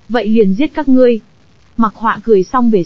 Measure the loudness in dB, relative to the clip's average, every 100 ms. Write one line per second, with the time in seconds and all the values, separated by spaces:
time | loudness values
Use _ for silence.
0 | -8 -4 0 0 2 0 -2 -4 0 2
1 | 2 0 -6 _ _ _ _ -4 -4 -2
2 | -6 -4 0 0 0 -2 0 0